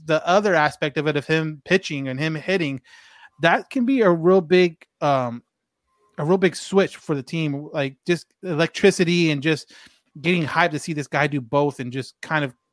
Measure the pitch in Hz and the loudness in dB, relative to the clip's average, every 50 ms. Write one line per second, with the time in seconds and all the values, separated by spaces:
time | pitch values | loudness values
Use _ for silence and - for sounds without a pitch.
0 | 156 156 156 156 - 165 180 208 208 208 180 156 151 147 - - 160 147 127 160 | -4 -2 -2 0 2 2 2 2 2 2 2 2 2 0 0 -2 -6 -4 -2 -2
1 | 147 156 143 147 135 - 160 160 160 156 156 143 - - 180 196 - - 156 139 | -2 0 -2 -2 -2 0 0 0 0 -4 -6 -10 -2 0 0 0 0 -4 -8 -6
2 | 135 135 127 131 156 160 160 151 - 180 190 196 165 139 139 127 - _ - - | -6 -6 -6 -4 -4 -4 -4 -6 -4 -4 -2 -2 -2 -4 -6 -8 -12 _ -20 -20
3 | - - - - - - _ - 151 165 180 311 381 - - 269 240 262 269 254 | -20 -20 -20 -20 -20 -20 _ 0 2 2 2 2 0 -4 -4 -2 0 2 2 4
4 | 220 185 175 165 160 180 185 190 170 147 185 180 180 175 165 - _ _ _ _ | 4 4 4 4 4 4 4 4 4 4 4 4 4 2 0 -6 _ _ _ _
5 | 160 147 139 131 127 120 117 - - _ _ _ _ _ _ _ _ _ _ _ | 0 0 2 2 0 -2 -6 -10 -14 _ _ _ _ _ _ _ _ _ _ _
6 | _ _ _ - 147 151 185 196 190 175 135 - - - 190 196 190 143 - - | _ _ _ -6 0 0 2 2 2 0 -2 -4 -8 0 2 2 2 2 -2 -8
7 | - - 156 139 127 - - 165 160 147 139 143 151 151 - 156 139 135 135 _ | -6 -4 -4 -4 -4 -6 -6 -4 -4 -4 -4 -6 -8 -8 -6 -4 -4 -4 -6 _
8 | _ - 175 156 - _ _ _ - 185 165 147 165 - - - - 196 180 - | _ -2 -2 -2 -4 _ _ _ -8 -4 -2 0 -2 -2 0 2 2 4 4 2
9 | 185 160 175 175 170 160 151 139 127 160 156 139 - - - - - - _ _ | 0 2 2 2 2 2 0 0 0 -2 -2 -2 -4 -12 -20 -20 -20 -20 _ _
10 | _ _ _ 147 135 170 180 175 156 135 - 165 175 170 151 139 - - 160 147 | _ _ _ -6 -2 0 0 0 -2 0 2 2 2 2 0 -4 -6 -6 -6 -6
11 | 135 - - 143 147 147 143 139 123 113 143 143 147 147 131 - 127 123 120 135 | -6 -4 -2 0 0 0 -2 -4 -4 -2 0 0 0 0 -2 -6 -8 -8 -8 -8
12 | 123 - - _ - - 160 151 143 131 - _ _ _ | -10 -10 -14 _ -6 -4 -2 -2 -2 -4 -8 _ _ _